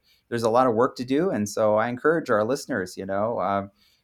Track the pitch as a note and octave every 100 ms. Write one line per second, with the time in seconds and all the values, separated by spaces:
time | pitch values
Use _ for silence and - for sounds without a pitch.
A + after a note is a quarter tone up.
0 | _ _ - A#2 A2+ A#2+ B2+ A2 C3 -
1 | B2+ C#3 F#3+ B2 G#2 - G#2+ G#2+ A#2+ B2
2 | D3+ E3 D#3 G#2 A2 C#3 - A#2 F2+ -
3 | F#2+ G2 A2 A2+ F#2 G2+ G2 _ _ _